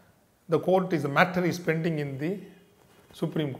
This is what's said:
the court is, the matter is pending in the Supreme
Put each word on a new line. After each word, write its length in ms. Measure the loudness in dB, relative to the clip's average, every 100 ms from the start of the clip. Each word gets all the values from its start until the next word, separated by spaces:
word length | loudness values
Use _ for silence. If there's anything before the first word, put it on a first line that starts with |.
| _ _ _ _ -2
the 60 | 0
court 320 | 4 2 2
is, 260 | -2 0 4
the 80 |
matter 140 | 4 4
is 160 | 0 0 -2
pending 320 | 0 0 -2
in 220 | -4 -4
the 200 | -4 -4 -10 -20 -20 _ _ -20 _ -6
Supreme 340 | -4 -2 -2